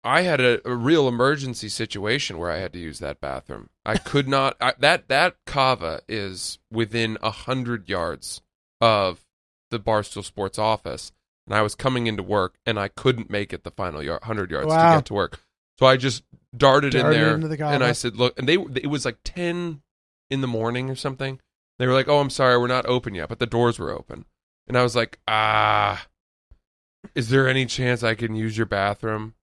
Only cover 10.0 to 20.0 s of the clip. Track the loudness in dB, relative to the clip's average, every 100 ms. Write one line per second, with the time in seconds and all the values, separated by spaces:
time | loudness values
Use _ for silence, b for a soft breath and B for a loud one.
10 | -2 -12 -12 -8 -8 -2 -2 -2 -4 -12
11 | -14 _ _ _ -2 0 0 0 -2 0
12 | -2 -4 -2 -2 -2 _ -6 -4 -4 0
13 | 0 0 -4 -6 -6 -10 -12 -8 -8 -6
14 | -6 -6 -6 -6 -4 -4 0 4 6 6
15 | 2 -4 -4 -6 _ _ _ _ 4 6
16 | 2 -4 _ -20 _ 4 6 6 4 2
17 | 4 4 4 2 -2 -4 0 2 2 0
18 | -4 0 0 0 2 2 0 -6 -4 -2
19 | -4 -6 -12 -6 -4 -4 -6 -10 _ _